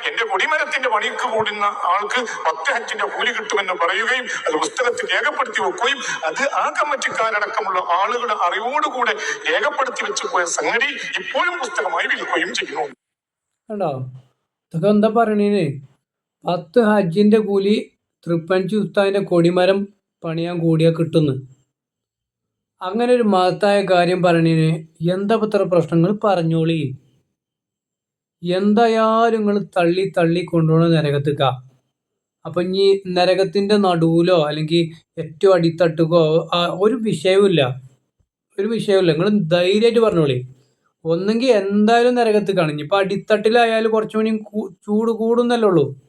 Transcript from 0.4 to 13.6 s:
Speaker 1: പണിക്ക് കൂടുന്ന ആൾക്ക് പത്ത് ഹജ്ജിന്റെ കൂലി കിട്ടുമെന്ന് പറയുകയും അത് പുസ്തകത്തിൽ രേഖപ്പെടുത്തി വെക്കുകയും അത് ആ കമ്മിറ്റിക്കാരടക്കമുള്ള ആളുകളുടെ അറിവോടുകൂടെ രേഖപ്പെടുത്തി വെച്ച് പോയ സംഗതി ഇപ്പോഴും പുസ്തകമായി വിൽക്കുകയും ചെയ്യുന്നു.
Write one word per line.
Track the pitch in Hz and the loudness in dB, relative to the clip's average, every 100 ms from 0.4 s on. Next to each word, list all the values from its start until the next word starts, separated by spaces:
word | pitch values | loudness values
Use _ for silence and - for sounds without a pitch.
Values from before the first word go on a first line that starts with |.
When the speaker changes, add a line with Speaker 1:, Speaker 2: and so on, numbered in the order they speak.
| - 311 302 277 262 | -2 -2 -4 -4 -2
Speaker 1:
പണിക്ക് | 220 220 247 240 | -2 -4 -6 -4
കൂടുന്ന | 226 214 208 202 202 - | -4 -4 -2 -4 -4 -2
ആൾക്ക് | 185 247 254 240 - - | -2 -2 -6 -6 -6 -6
പത്ത് | - - 254 | -4 -4 -4
ഹജ്ജിന്റെ | - 214 202 | -6 -6 -6
കൂലി | - - 226 | -4 -4 -4
കിട്ടുമെന്ന് | 214 202 196 185 | -4 -4 -4 -2
പറയുകയും | 170 196 220 262 240 - - | -2 -2 -2 -4 -4 -6 -4
അത് | 156 | -4
പുസ്തകത്തിൽ | - - 240 - - | -4 -4 -4 -4 -4
രേഖപ്പെടുത്തി | 185 269 294 247 214 202 | -2 -2 -4 -6 -4 -4
വെക്കുകയും | 180 240 269 - - 160 | -2 -4 -4 -6 -6 -6
അത് | 160 269 285 | -4 -4 -2
ആ | 285 330 | -2 -2
കമ്മിറ്റിക്കാരടക്കമുള്ള | 302 277 - 214 220 208 202 220 208 185 180 180 | -4 -2 -4 -4 -2 -2 -4 -4 -4 -4 -2 -2
ആളുകളുടെ | 208 247 233 214 - | 0 -2 -4 -2 -2
അറിവോടുകൂടെ | 190 233 294 311 254 233 208 - 220 - | -2 -4 -4 -4 -2 -4 -4 -6 -6 -4
രേഖപ്പെടുത്തി | 170 214 - 262 - 214 | -2 -2 -4 -6 -6 -8
വെച്ച് | 202 - | -6 -4
പോയ | 185 170 - | -4 -4 -4
സംഗതി | 156 226 294 254 - 180 | -4 -2 -2 -6 -10 -10
ഇപ്പോഴും | - 269 349 349 | -6 -2 -2 -4
പുസ്തകമായി | 254 - 196 170 233 | -8 -6 -4 -4 -4
വിൽക്കുകയും | 269 - 170 175 240 | -6 -4 -4 -4 -6
ചെയ്യുന്നു. | 180 135 - - _ _ _ _ _ _ | -8 -8 -10 -10 _ _ _ _ _ _